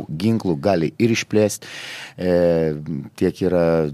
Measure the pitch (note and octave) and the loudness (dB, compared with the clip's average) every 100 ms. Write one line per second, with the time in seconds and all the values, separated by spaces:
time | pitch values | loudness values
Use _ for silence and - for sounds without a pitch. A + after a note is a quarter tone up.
0 | - D2+ G#2+ A2+ F#2+ D2 G2+ F2+ D#2 - | 0 -2 0 0 0 0 2 2 0 0
1 | A2+ A2+ - G#2+ G#2+ - - - - - | 0 0 0 2 2 0 -14 -16 -14 -14
2 | - - F2+ F2 F2 E2 D#2+ D2+ D#2 C#2+ | -14 -4 0 4 4 2 0 -2 -6 -8
3 | - - F#2 - F#2 F2 E2 E2 D2+ | -8 -2 -2 0 0 2 2 2 0